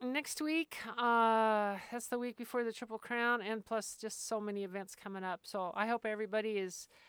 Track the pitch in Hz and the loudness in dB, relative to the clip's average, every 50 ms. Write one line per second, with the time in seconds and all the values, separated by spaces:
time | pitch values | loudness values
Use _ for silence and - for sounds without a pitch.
0 | 247 254 262 302 285 - - - 311 302 311 330 311 - - - - 226 226 233 | -4 -2 -2 -2 -2 -2 -4 -2 0 2 2 0 0 -2 -6 -10 -10 -8 -2 0
1 | 240 233 233 233 226 226 220 220 220 220 214 208 208 202 202 190 - - 240 240 | 4 6 6 8 8 8 8 6 6 6 6 4 4 2 0 -4 -6 -8 -8 -8
2 | - - 247 240 247 247 - - 233 - - 247 240 226 220 - 247 220 220 220 | -4 -2 -2 -2 -2 -4 -4 -6 -8 -2 -2 0 0 0 -2 -6 -8 -8 -8 -10
3 | - - 240 240 240 240 240 233 185 208 226 220 202 - 226 220 202 - - - | -6 -2 0 2 4 4 4 2 2 -2 -2 -4 -2 -2 -2 -2 -2 -4 -10 -8
4 | 220 214 - - - - 226 214 208 208 202 202 196 185 185 202 190 196 - - | -8 -8 -8 -6 -4 -2 -2 -2 -2 -2 -4 -4 -4 -4 -6 -8 -8 -8 -14 -12
5 | - 202 190 190 185 185 175 - _ - - 196 185 175 - 196 208 226 240 226 | -10 -8 -8 -6 -4 -4 -6 -6 _ -6 -4 -2 -2 -2 0 0 2 2 2 0
6 | - 220 214 208 220 190 208 214 214 220 214 196 190 180 - - - _ _ - | 0 -2 -2 -2 -4 0 0 0 0 0 0 -2 -2 -4 -6 -10 -16 _ _ -20
7 | - | -20